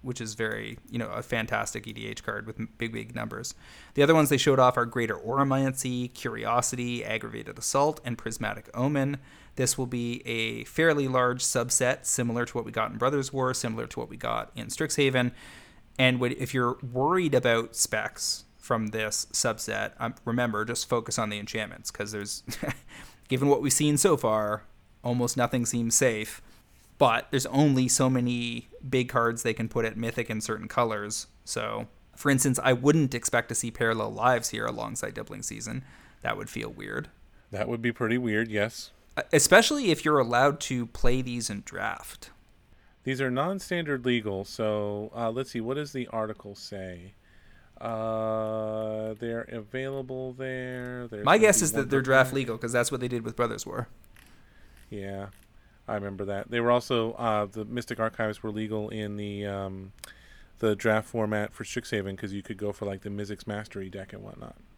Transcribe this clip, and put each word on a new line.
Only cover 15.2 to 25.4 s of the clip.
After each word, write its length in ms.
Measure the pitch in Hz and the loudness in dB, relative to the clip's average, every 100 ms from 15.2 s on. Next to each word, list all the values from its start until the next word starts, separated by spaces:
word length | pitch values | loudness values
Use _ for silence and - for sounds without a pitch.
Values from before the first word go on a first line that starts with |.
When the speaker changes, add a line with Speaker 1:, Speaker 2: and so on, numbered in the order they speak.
| 123 - - - - - - - | 0 -2 -18 -20 -20 -20 -18 2
Speaker 1:
And 220 | 127 127 | 4 4
when, 140 | 123 | 0
if 200 | 123 127 | 0 -2
you're 240 | 131 120 120 127 | 0 0 0 -4
worried 440 | 123 143 185 170 135 | 0 2 4 4 4
about 400 | 123 117 117 - | 6 4 2 -2
specs 720 | - 110 107 - - - - _ | 0 0 -4 -4 -4 -4 -8 _
from 320 | - 117 107 | -2 0 0
this 400 | 110 110 - - | -2 -2 -2 -4
subset, 600 | - 123 107 - 107 107 - | 0 0 0 -4 -4 -4 -4
um, 140 | 117 123 | -6 -6
remember, 400 | - 117 120 104 | -2 0 0 0
just 240 | 110 117 - | -2 -4 0
focus 320 | 120 113 - | 0 0 -2
on 80 | 110 | -2
the 100 | 104 | -4
enchantments, 540 | 107 110 107 85 - | -6 -6 -6 -8 -14
'cause 180 | - 104 | -8 -6
there's, 320 | 107 101 - - - 139 - | -6 -6 -8 -10 -8 -6 -8
<laughs> 440 | - - - - - | -12 -20 -20 -20 -4
given 180 | 127 139 | 0 4
what 140 | 143 | 4
we've 100 | 135 | 4
seen 240 | - 151 147 | 2 4 4
so 200 | 196 151 | 4 4
far, 480 | 120 107 104 107 - - _ _ | 2 0 0 -4 -6 -20 _ _
almost 320 | 120 123 120 | -4 0 0
nothing 280 | - | 2